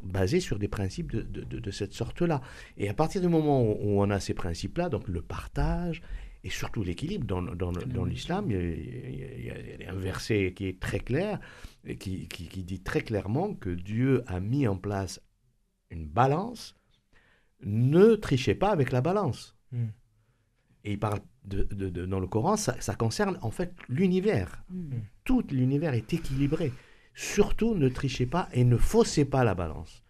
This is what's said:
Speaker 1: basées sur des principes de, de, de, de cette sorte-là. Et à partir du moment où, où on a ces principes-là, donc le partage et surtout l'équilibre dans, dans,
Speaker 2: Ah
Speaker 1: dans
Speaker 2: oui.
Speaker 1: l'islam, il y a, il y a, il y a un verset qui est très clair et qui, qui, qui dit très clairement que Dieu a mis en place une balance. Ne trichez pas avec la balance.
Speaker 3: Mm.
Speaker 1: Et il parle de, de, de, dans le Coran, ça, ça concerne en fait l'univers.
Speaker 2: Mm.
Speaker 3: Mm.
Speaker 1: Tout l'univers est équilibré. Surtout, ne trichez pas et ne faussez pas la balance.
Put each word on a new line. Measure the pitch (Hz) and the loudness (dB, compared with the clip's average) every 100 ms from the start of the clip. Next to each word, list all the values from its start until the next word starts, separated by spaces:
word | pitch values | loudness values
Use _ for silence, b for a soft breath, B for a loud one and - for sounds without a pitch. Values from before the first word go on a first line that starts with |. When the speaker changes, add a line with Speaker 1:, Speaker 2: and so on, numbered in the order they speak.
| 92 | -4
Speaker 1:
basées | 95 92 180 | 0 2 2
sur | - 101 | 0 -2
des | 101 | -2
principes | - 95 170 151 | -2 -4 -4 -6
de, | 110 | -4
de, | - 95 | -6 -8
de, | - 123 | -8 -8
de | 104 | -6
cette | - 101 | -6 -6
sorte-là. | - 117 - 175 143 B B B - | -4 -6 0 0 0 B B B -4
Et | 101 | -2
à | |
partir | 104 160 196 | 2 2 2
du | 180 | 4
moment | 165 151 135 | 4 4 4
où, | 113 | 4
où | 104 104 101 | 2 2 4
on | 101 | 4
a | 101 | 2
ces | - | 0
principes-là, | 98 90 85 98 - 175 | -2 -4 -4 -4 -2 -2
donc | - - | -2 -4
le | 85 | -6
partage | - 87 - - - 170 175 156 B B B B 87 | -6 -8 -6 0 0 0 -2 -6 B B B B -8
et | |
surtout | - 110 120 | -6 -4 -2
l'équilibre | 90 87 156 202 123 | -4 -4 -4 -4 -2
dans, | 90 | -2
dans, | 85 85 90 | -4 -4 -2
Speaker 2:
Ah | 87 - | -2 -4
Speaker 1:
dans | 120 | -2
Speaker 2:
oui. | 117 | -2
Speaker 1:
l'islam, | 127 - 185 196 | -4 -4 -2 0
il | 95 | 0
y | |
a, | |
il | 87 80 - - 127 131 120 123 120 | -2 -4 -8 -10 -10 -10 -10 -10 -10
y | |
a, | - | -10
il | 110 - | -12 -14
y | - | -10
a | |
un | 95 | -6
verset | 92 92 - 107 92 92 | -4 -4 0 2 2 0
qui | 95 | -6
est | 90 | -4
très | - - | -4 -4
clair | - 135 208 185 B B B B | -2 -2 0 -4 B B B B
et | - - | -12 -10
qui, | 98 95 85 | -6 -6 -8
qui, | - 82 | -12 -12
qui | 92 | -10
dit | 90 95 | -8 -8
très | - 156 | -4 -4
clairement | - 104 95 127 208 - | -2 -2 -2 -2 -2 -4
que | 92 | -6
Dieu | 87 92 113 131 127 - | -6 -4 0 2 2 0
a | 90 | -4
mis | 101 139 123 | -2 2 2
en | 95 | 0
place | 101 101 92 - - _ _ _ _ _ _ | -2 -4 -4 -8 -18 _ _ _ _ _ _
une | 80 76 | -10 -4
balance. | 85 135 147 233 233 - - _ _ _ b b b b _ | 2 4 4 -2 -8 -14 -18 _ _ _ b b b b _
Ne | 98 107 127 160 220 214 | -2 2 4 8 8 8
trichez | - 123 107 95 | 4 2 2 2
pas | 196 | 2
avec | 185 127 | 2 2
la | 127 | 2
balance. | 147 202 170 - - _ _ | 2 2 0 -4 -10 _ _
Speaker 3:
Mm. | 123 113 - _ _ _ _ _ _ _ _ | -4 -4 -6 _ _ _ _ _ _ _ _
Speaker 1:
Et | 104 | -6
il | 101 | -2
parle | 107 104 - _ 101 | 0 -2 -6 _ -4
de, | 98 | 0
de, | 101 101 95 | 0 0 -4
de, | 85 92 | -4 -2
dans | 95 | -2
le | 92 | 0
Coran, | 110 156 214 | 2 2 2
ça, | 208 - | 0 -2
ça | - - | -4 -2
concerne | 113 - 202 180 | 0 2 0 0
en | 113 | -4
fait | - 87 - - | -4 -6 -8 -6
l'univers. | 131 190 185 208 147 - - - | 2 4 4 2 2 0 -6 -12
Speaker 2:
Mm. | 185 160 120 | -10 -6 -6
Speaker 3:
Mm. | 104 - | -8 -6
Speaker 1:
Tout | - 131 - | 2 2 2
l'univers | 135 127 143 160 120 | 2 2 2 2 0
est | - | 0
équilibré. | 170 - 135 139 156 151 123 B B B - | -2 -2 0 2 2 0 -4 B B B -12
Surtout, | - - 202 - 226 202 | 0 4 4 4 2 4
ne | 131 | 2
trichez | 127 135 127 127 | 2 -2 -2 0
pas | 170 - | 0 0
et | 123 123 | 4 6
ne | 117 | 8
faussez | - 220 - - 135 | 6 6 6 4 2
pas | 135 | 4
la | 117 90 | 4 2
balance. | 82 73 87 - _ | -2 -6 -12 -18 _